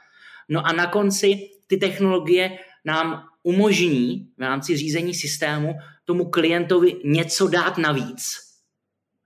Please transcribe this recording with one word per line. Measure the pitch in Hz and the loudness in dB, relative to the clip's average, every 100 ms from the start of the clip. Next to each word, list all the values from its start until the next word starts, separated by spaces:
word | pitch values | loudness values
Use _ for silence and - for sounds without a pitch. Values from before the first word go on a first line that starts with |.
| _ _ - - - | _ _ -20 -18 -6
No | 160 151 | -2 0
a | |
na | 165 175 | 0 0
konci | 208 202 196 202 202 - _ - | 0 0 2 2 2 -4 _ -4
ty | 190 | 0
technologie | 190 190 190 185 156 180 190 190 - _ | 0 0 0 2 2 2 2 -4 -20 _
nám | 156 160 165 151 - _ | -4 -2 -2 -6 -12 _
umožní | 175 185 208 170 175 131 123 123 - - | -2 2 4 4 2 2 0 -4 -10 -8
v | |
rámci | 131 139 147 151 | -4 -4 -2 -2
řízení | 156 165 175 | -2 -4 -4
systému | 175 147 - 151 151 151 156 - - | -6 -6 -4 -2 -2 -4 -6 -14 -14
tomu | - 175 | -4 -2
klientovi | 170 175 165 170 170 185 175 180 | -2 0 2 2 2 4 4 2
něco | 143 156 160 - 185 | 0 0 0 0 2
dát | 175 170 170 | 2 0 0
navíc | 156 135 117 127 - - - _ _ _ _ _ _ _ | 0 0 -4 -8 -10 -10 -14 _ _ _ _ _ _ _